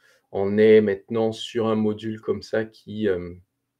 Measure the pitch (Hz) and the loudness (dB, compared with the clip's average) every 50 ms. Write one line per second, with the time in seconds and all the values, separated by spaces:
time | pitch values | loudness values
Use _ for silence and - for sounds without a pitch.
0 | _ _ _ _ _ _ - 98 98 98 101 107 107 110 110 107 107 104 98 98 | _ _ _ _ _ _ -4 -4 -2 0 2 4 6 8 8 6 6 4 -2 -4
1 | - _ 113 113 113 113 110 - - - - 120 110 110 110 110 107 107 107 104 | -6 _ -4 -2 -2 -2 -4 -6 -12 -8 -6 -2 -2 0 0 0 0 -2 -2 -4
2 | 110 110 110 107 - - 101 98 - - - 110 110 110 - - _ - 104 107 | -8 -10 -10 -8 -6 -6 -6 -6 -6 -6 -4 -4 -4 -6 -10 -20 _ -14 -8 -2
3 | 107 101 92 90 90 87 87 90 92 _ _ _ _ _ _ _ | -2 0 0 -2 -4 -10 -14 -16 _ _ _ _ _ _ _ _